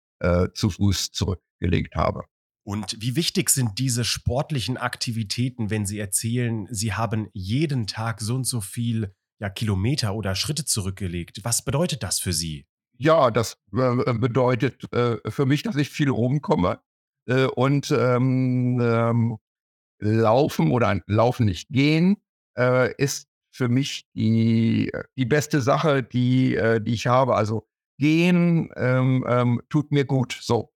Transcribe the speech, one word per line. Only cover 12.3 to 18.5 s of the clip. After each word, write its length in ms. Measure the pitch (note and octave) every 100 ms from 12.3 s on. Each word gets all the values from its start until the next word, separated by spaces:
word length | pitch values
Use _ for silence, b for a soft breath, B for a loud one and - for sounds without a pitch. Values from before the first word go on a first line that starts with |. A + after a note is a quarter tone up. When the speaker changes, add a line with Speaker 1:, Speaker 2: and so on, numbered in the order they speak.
Speaker 2:
Sie? 360 | E2 E2 D2+ - _ _ _
Speaker 1:
Ja, 340 | C#3 D#3+ C3
das, 260 | A2+ A2 - _
äh, 420 | G2+ C3 B2 B2
bedeutet, 800 | A#2 B2 A#2 B2 B2 C3 - -
äh, 260 | A#2 A#2+ A#2 -
für 160 | -
mich, 200 | C#3 C#3+
dass 100 | B2+
ich 140 | B2 C#3+
viel 220 | - D3
rumkomme, 680 | B2 B2 D3 - E3+ G2 A2+ _ _ _ _ -
äh, 200 | B2+ C3
und, 440 | - B2+ C#3+ -
ähm, 880 | C#3+ B2 B2 C3 B2+ C3